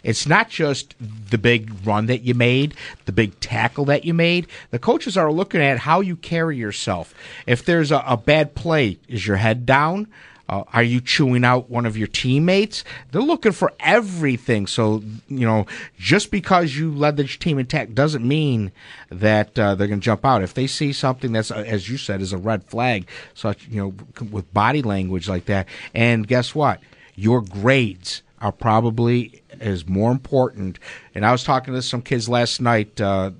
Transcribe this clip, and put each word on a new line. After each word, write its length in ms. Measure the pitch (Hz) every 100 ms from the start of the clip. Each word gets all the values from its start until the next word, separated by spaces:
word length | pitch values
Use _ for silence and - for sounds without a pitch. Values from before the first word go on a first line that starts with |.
it's 240 | 123 113 147
not 240 | 190 226
just 460 | - 147 135 - -
the 360 | 110 110 101 110
big 480 | 120 120 110 101 104
run 200 | 104 113
that 160 | 123
you 120 | 123
made, 420 | 120 120 131 147 - - -
the 80 | -
big 260 | 95 107 -
tackle 420 | - 107 123 -
that 220 | 139 143 170
you 80 |
made. 340 | 165 170 175 160 - -
The 100 | 120
coaches 380 | - 320 247 185
are 160 | 156
looking 280 | 156 196 185
at 180 | 139 123
how 200 | 135 175
you 160 | 196 170
carry 400 | - 165 165 135
yourself. 580 | 110 - - 90 - - - - -
If 200 | 120 -
there's 260 | 170 147
a, 100 | 147 131
a 80 | 120
bad 400 | 147 156 151 -
play, 440 | 165 156 113 87 -
is 180 | 117 101
your 80 | 98
head 300 | 110 117 120
down? 420 | 135 156 196 214 - - - -
Uh, 160 | 101 -
are 100 | 120
you 160 | 120 123
chewing 460 | 123 - 135 123 123
out 240 | 127 123
one 160 | 120 117
of 100 | 107
your 140 | 101
teammates? 720 | - 127 139 170 196 220 - - - -
They're 80 | 175
looking 320 | 285 330 220
for 180 | - 170 -
everything. 880 | 147 214 208 175 147 120 - 110 95
So, 340 | - 110 107 107 110 -
you 180 | 135 113
know, 180 | 110 98 - - -
just 320 | 92 196 -
because 460 | 202 - 180 165 135
you 160 | 160
led 240 | 143 147 147
the 80 |
team 340 | 135 - 175 139
in 100 | 123
tack 260 | 151 113
doesn't 340 | 117 151 147 120
mean 460 | 151 151 117 98 - - - -
that, 480 | 90 107 107 104 -
uh, 180 | 101 95
they're 120 | 104
gonna 140 | 104
jump 240 | 117 104 135
out. 180 | 120
If 100 | 92
they 140 | - 135
see 240 | - 147
something 400 | 135 135 127 131
that's, 200 | 113 107
uh, 120 | 107 107
as 220 | 104 92
you 100 | 131
said, 220 | - 98
is 120 | 92
a 40 | 92
red 280 | 104 104 -
flag, 420 | 113 127 104 90 - -
such, 320 | - 107 101 -
you 80 | 107
know, 120 | 98 95 - -
c-, 60 | 110
with 280 | 107 92
body 280 | 101 113 147
language 480 | 117 98 92 92 92
like 160 | 92 -
that. 220 | 98 92 - - -
And 320 | 117 113 104
guess 260 | 123 123
what? 280 | 151 139 92 _ - - -
Your 240 | 107 123
grades 800 | 98 98 113 135 113 92 - - - _
are 100 | 107
probably 880 | - 113 110 117 113 120 120 113 - _ -
as 260 | 107 92 78
more 240 | 98 113
important. 680 | 127 - 139 127 104 95 85 - - - -
And 100 | 107
I 60 |
was 140 | 123 -
talking 280 | 131 127 127
to 60 |
some 200 | 127 123
kids 260 | - 117 113
last 320 | 120 117 -
night, 400 | 120 113 104 -
uh, 320 | 98 98 95